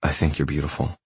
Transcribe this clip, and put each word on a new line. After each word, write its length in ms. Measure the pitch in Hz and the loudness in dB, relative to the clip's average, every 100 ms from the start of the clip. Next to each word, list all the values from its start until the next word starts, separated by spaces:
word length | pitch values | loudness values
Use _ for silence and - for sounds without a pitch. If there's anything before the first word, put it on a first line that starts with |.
I 80 | 80 | -2
think 260 | 76 85 71 | 2 2 2
you're 60 | 71 | 0
beautiful. 500 | 73 73 - 62 87 | 0 -2 -2 -4 -4